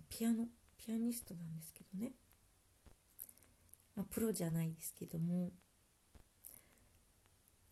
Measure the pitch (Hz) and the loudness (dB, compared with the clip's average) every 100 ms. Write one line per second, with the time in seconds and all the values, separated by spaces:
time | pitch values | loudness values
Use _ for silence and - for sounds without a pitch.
0 | - - 226 226 233 - - - - 226 | -6 2 4 4 2 -4 -20 -12 -2 2
1 | 233 233 - 170 165 160 160 - - 185 | 2 0 -4 -8 -6 -6 -8 -14 -8 -4
2 | 247 - - - - - _ - - - | -4 -6 -20 -20 -20 -20 _ -20 -20 -20
3 | _ - - - - - - - - 208 | _ -14 -14 -14 -20 -20 -20 -20 -10 -6
4 | 190 - 220 185 165 165 160 160 - - | -2 2 4 4 4 4 2 0 -6 -6
5 | 170 165 170 180 175 175 - - - _ | -4 0 2 4 2 -4 -18 -20 -20 _
6 | _ - - _ - - - - - - | _ -20 -20 _ -18 -18 -20 -20 -20 -20
7 | - - - _ - - - | -20 -20 -20 _ -20 -20 -20